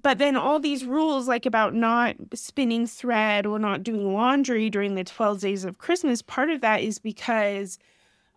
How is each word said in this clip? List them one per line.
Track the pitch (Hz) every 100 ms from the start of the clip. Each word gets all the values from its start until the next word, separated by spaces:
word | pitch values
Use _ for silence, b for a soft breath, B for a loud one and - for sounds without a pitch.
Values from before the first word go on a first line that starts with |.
But | 285 233
then | 285 262
all | 254 302
these | 294 277 254
rules, | 285 311 277 247
like, | 240 254
about | 220 214
not | 226 226 233 240 - -
spinning | - - - 247 233 233
thread | - 247 226 214 208 202
or | 214
not | 214 190
doing | 196 220 196
laundry | 196 247 277 262 226 220
during | 202 202 190
the |
twelve | 180 - 214 202
days | 196 196 185
of | 185
Christmas, | - 359 302 240
part | - - 294
of | 302
that | 226 214
is | 220 208
because | 220 214 - 226 202 196 196 - _ _ _ _ _